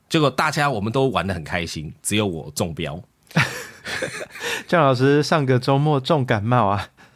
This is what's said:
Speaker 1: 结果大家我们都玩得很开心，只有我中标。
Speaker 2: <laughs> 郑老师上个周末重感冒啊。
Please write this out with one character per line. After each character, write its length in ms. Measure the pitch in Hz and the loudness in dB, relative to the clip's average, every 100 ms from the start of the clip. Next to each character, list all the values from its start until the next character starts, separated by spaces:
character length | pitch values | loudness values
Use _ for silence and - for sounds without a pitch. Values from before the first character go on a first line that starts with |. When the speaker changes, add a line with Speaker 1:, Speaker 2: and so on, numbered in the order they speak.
| _ | _
Speaker 1:
结 100 | 165 | 0
果 100 | 143 | 2
大 220 | 127 156 | 2 -2
家 180 | 156 143 | 0 0
我 120 | 113 | 0
们 100 | 107 | -2
都 160 | 131 135 | 0 2
玩 180 | 92 90 | 0 -2
得 80 | |
很 80 | 85 73 | -4 -4
开 200 | 90 85 | -4 -4
心， 280 | 82 78 - | -6 -10 -10
只 140 | - 104 | -2 0
有 100 | 107 | 0
我 240 | 80 73 | -4 -8
中 220 | - 87 78 | -6 -6 -4
标。 260 | 78 76 - _ _ - 123 - - - | -8 -8 -14 _ _ -2 -2 -4 -14 -16
Speaker 2:
<laughs> 920 | - - - - - - - - - | -10 -8 -8 -8 -12 -10 -8 -8 -2
郑 140 | - | 2
老 120 | 139 | 4
师 300 | 123 135 147 | 4 4 4
上 220 | 143 165 131 | 2 2 2
个 120 | 123 | 2
周 200 | 135 139 | 2 2
末 200 | 151 143 | 2 2
重 280 | 131 160 123 | 2 0 2
感 180 | 113 | 0
冒 220 | 107 123 101 | 2 2 4
啊。 240 | 101 - _ - | 0 -4 _ -20